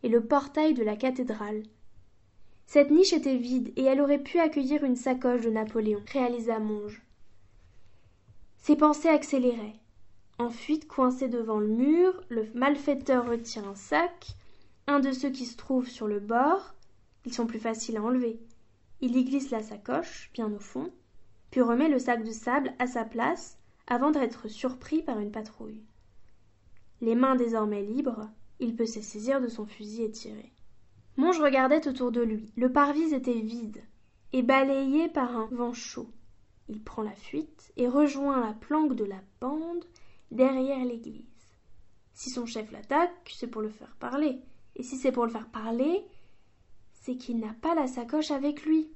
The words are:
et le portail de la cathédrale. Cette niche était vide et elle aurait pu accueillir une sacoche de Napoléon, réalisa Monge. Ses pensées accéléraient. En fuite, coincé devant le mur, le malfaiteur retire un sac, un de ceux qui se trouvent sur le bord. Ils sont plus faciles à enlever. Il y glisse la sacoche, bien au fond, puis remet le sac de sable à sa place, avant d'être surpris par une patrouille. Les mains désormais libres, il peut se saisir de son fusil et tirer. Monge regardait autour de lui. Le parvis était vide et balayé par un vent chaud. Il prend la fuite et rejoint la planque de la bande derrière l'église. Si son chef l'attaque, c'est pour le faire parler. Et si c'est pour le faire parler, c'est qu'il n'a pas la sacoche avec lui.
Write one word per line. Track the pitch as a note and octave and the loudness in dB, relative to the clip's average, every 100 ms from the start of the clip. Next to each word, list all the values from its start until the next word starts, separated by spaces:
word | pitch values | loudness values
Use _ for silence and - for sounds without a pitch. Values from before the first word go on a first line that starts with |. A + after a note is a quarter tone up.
et | A#3+ | 4
le | A#3 A3+ | 2 4
portail | C#4+ C#4 D4+ D#4 | 2 2 2 2
de | C4 | 4
la | G#3+ G#3+ | 0 0
cathédrale. | C4 B3+ B3 G#3+ G#3 G#3+ A3 _ - - - _ _ _ - - - | -2 -2 -4 -4 -4 -6 -8 _ -20 -20 -20 _ _ _ -20 -20 2
Cette | D4 C#4+ | 6 8
niche | D4+ F#4+ | 8 8
était | E4 C#4 C4 | 6 2 0
vide | A#3+ B3+ G#3+ - | 0 -2 -2 2
et | |
elle | C4 C4+ | 2 4
aurait | C#4+ C#4+ | 4 2
pu | C#4+ F4 | 2 2
accueillir | D#4+ D#4 C4 D4 | 2 2 0 2
une | C#4+ B3 | 2 0
sacoche | - B3+ B3+ B3 | 0 0 2 2
de | A3+ | 0
Napoléon, | A3 A3 A3+ G#3+ G#3 G#3 | -2 -2 -2 0 -2 -2
réalisa | C#4 B3 A#3+ A3+ A3+ | -2 0 -2 -2 -2
Monge. | G#3+ G#3+ G#3 G#3+ _ _ - - - - - - - - - _ _ - - - | -2 -4 -8 -14 _ _ -20 -20 -20 -20 -20 -20 -20 -20 -20 _ _ -20 -20 -16
Ses | - D4 | 2 6
pensées | D4+ D4 E4 | 6 4 4
accéléraient. | D4+ D4+ C4+ B3 A#3+ G#3+ G#3+ _ - - - - _ | 4 4 2 2 0 -8 -14 _ -20 -20 -20 -20 _
En | A#3+ | -6
fuite, | A#3 - D4+ - | -6 -4 -4 -4
coincé | - B3+ B3+ C4 | 2 2 2 -2
devant | A#3+ A3 G#3+ | -2 -2 0
le | G#3+ | 0
mur, | A3+ C4+ E4 F4+ F#4 - | 2 4 6 6 4 -4
le | A#3 A3 A#3+ | -4 -4 0
malfaiteur | C4+ C#4+ - C#4 - B3+ A#3+ | 2 2 2 -2 2 2 2
retire | A#3 A#3 A3+ G3+ | -2 -4 -10 -10
un | G3+ | -12
sac, | - D4 F4 F4 - - - - - - - | 0 2 2 -2 -18 -18 -18 -20 -20 -14 0
un | C#4+ | 2
de | C4+ | 2
ceux | C4 C#4+ | 0 -2
qui | C4 A#3+ | -4 -8
se | - | -12
trouvent | - C4 B3 | -2 -2 -2
sur | - G#3+ | -6 -4
le | G#3 | -4
bord. | G#3 A#3 C#4 F#4+ - - - - _ _ - | 0 2 4 2 -2 -18 -20 -20 _ _ -12
Ils | |
sont | - A#3 | -4 -4
plus | A3+ | -2
faciles | A3+ A3 - A3 | -4 -4 -4 -4
à | |
enlever. | A3 B3+ A#3+ A3+ - - - _ _ - | 0 0 0 -4 -14 -20 -20 _ _ -6
Il | B3+ B3 | 0 2
y | |
glisse | B3+ C#4 C4 | 2 0 -2
la | A3+ | -4
sacoche, | A3 G#3+ - C4+ F4 - - | -6 -12 -4 -2 -4 -10 -14
bien | - A3 | -6 -4
au | G#3 | -4
fond, | - B3+ D#4+ - _ - - - - | -8 -10 -10 -12 _ -20 -20 -20 -4
puis | - | 2
remet | B3 A#3+ D#4 | 4 6 4
le | C4+ | 4
sac | B3+ A#3+ | 2 -2
de | A3 | -2
sable | A3 - C4 C4+ - | -6 -2 0 0 -2
à | B3+ | -2
sa | B3 A3+ | -2 -4
place, | A3 B3+ F4 - - _ _ - | -2 -2 -2 -8 -20 _ _ -2
avant | A#3+ C#4 | 2 2
d'être | D4+ A#3+ A3+ G#3+ | 2 0 -4 -14
surpris | G#3+ C4 B3+ - D#4 | -4 -4 -6 -4 -2
par | E4+ B3+ | -2 -4
une | G#3 | -4
patrouille. | A3 G#3+ - A3 A3 G#3+ _ _ - - - _ _ _ - - - | -8 -12 -14 -16 -16 -20 _ _ -20 -20 -20 _ _ _ -20 -20 -6
Les | A3+ | 0
mains | A#3 C4 C4 | 4 4 4
désormais | A#3 A3+ G#3+ G#3 | 2 0 0 -2
libres, | G3+ A#3+ C4+ A3 G#3+ - - - | -4 -2 -2 -4 -10 -16 -20 -6
il | A#3+ A3+ | -6 -2
peut | A3 | -4
se | A3 | -4
saisir | G#3 G#3 A3 C4+ | -12 -8 -2 0
de | B3 | -2
son | A3+ G#3+ | -6 -12
fusil | - G#3 A3 | -12 -14 -6
et | A3 | -6
tirer. | A3 - G#3+ - _ - - - - - - | -6 -14 -16 -18 _ -20 -20 -20 -20 -12 0
Monge | D#4 F4 | 2 6
regardait | D4+ C4 C4 D#4 D#4 | 6 6 6 4 2
autour | B3+ B3 | -2 -2
de | A#3 | 0
lui. | A#3 A3 - - | 0 -2 -6 0
Le | B3+ | 2
parvis | C4+ C#4+ D4 E4 | 4 4 4 0
était | C#4 B3+ | 0 0
vide | A#3 A3 A#3 A3 - - - _ _ - | -2 -2 -6 -10 -12 -18 -20 _ _ -4
et | B3+ | -2
balayé | B3 C4 C4+ C4+ C4+ C#4+ E4 | 4 4 4 2 2 2 2
par | D4+ B3+ A#3+ | 0 -2 -2
un | A3 | -4
vent | A#3+ A#3+ | -4 -4
chaud. | A#3+ - - - - - - _ _ - | -6 -12 -12 -14 -16 -20 -20 _ _ -14
Il | G#3+ | -14
prend | - - | -12 -8
la | G#3+ | -8
fuite | G3+ - C#4+ D#4 - - - | -10 -10 -8 -8 -14 -20 -2
et | B3 | 2
rejoint | C4 D4 C4+ C#4 C4+ A3 | 4 4 2 0 0 -2
la | |
planque | G#3+ - D4+ D#4 B3 | -6 -2 2 2 0
de | |
la | G3+ F#3+ - _ | -4 -8 -14 _
bande | B3+ D4+ E4 F4 - - - - - | -6 -4 -6 -8 -10 -20 -20 -20 -12
derrière | A3+ C4 C4 C4 C#4 | 2 4 4 0 -2
l'église. | B3+ A#3 A#3 A3 - - - _ _ - - - _ | -4 -6 -12 -16 -18 -20 -20 _ _ -20 -20 -20 _
Si | - - | -14 -10
son | B3 A#3 | -8 -8
chef | A#3 A3 | -8 -10
l'attaque, | - - C#4+ F4 - - - | -14 -2 2 2 -2 -18 -12
c'est | A#3+ | -10
pour | A3 | -6
le | G#3+ | -6
faire | G#3+ - - | -8 -20 -12
parler. | A#3+ C4 D4+ B3+ - - - - | -6 0 0 -2 -12 -20 -20 -14
Et | |
si | B3+ C4 | -10 -2
c'est | C4+ | -2
pour | B3+ A#3 | 0 -2
le | |
faire | A3+ A3 | -4 -12
parler, | A3+ A3 A#3 C#4 F#4 - - - - - _ _ - - | -10 -6 -2 0 -2 -4 -20 -20 -20 -20 _ _ -20 -20
c'est | - - B3+ | -18 -10 -10
qu'il | - A3+ | -6 -6
n'a | G#3+ A3 | -6 -6
pas | D#4+ E4 | -2 0
la | C4 | 0
sacoche | B3+ A#3 D4+ D4+ | -4 -4 -2 -2
avec | C#4+ C#4+ D4 | -2 -2 -4
lui. | D#4 D#4+ D#4 | 2 2 2